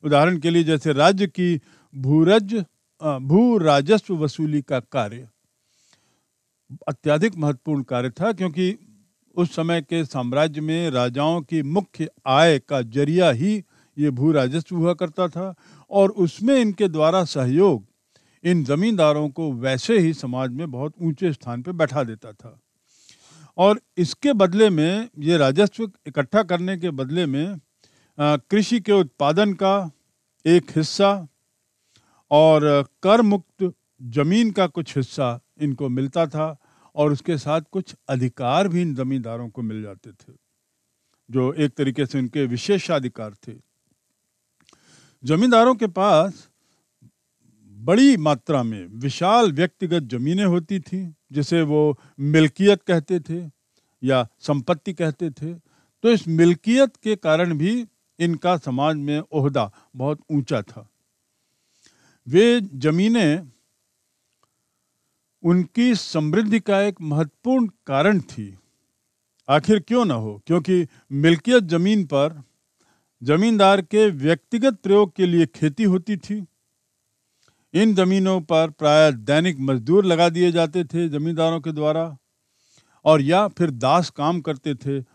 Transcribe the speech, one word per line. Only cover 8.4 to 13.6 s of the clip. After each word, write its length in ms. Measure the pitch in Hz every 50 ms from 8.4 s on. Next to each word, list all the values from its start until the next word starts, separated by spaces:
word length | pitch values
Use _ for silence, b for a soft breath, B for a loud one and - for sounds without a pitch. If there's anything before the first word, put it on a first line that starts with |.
| 185 180 147 170 185 180 214 - _ _ _ _ _ _ _ _ _ _ _
उस 200 | 170 180 - -
समय 260 | 170 165 165 170 170
के 240 | 147 - 170 170 160
साम्राज्य 560 | - - 139 123 123 127 143 156 160 143 151
में 280 | 156 156 160 170 170 160
राजाओं 520 | 131 123 123 123 120 139 147 156 170 175
की 200 | 143 - 170 160
मुख्य 480 | 147 139 160 202 190 - - - 156 151 - _ _ 135
आय 320 | 131 143 165 170 156 131
का 220 | - - 147 135
जरिया 500 | 123 113 110 139 139 143 160 180 180 165
ही 320 | 127 117 151 202 214 208